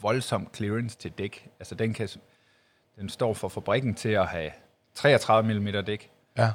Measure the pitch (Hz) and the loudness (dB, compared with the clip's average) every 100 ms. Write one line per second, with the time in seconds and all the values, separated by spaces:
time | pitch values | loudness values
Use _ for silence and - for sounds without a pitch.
0 | 104 127 - 110 - - 104 110 120 - | -2 0 0 -4 -4 -6 -4 -4 -6 -8
1 | 110 - 98 - - _ 98 92 113 110 | -12 -8 -8 -10 -20 _ -14 -4 -2 -2
2 | 104 - _ _ _ _ _ _ _ - | -6 -8 _ _ _ _ _ _ _ -12
3 | 98 - 120 104 98 - - 117 131 98 | -12 -2 -2 -2 -6 -8 0 0 0 -2
4 | 113 104 90 85 78 - _ _ _ - | 0 2 2 0 -6 -10 _ _ _ 0
5 | 143 131 - 110 113 107 104 101 101 104 | 4 4 6 4 4 0 0 -2 -2 -6
6 | - _ _ - 113 | -10 _ _ 0 2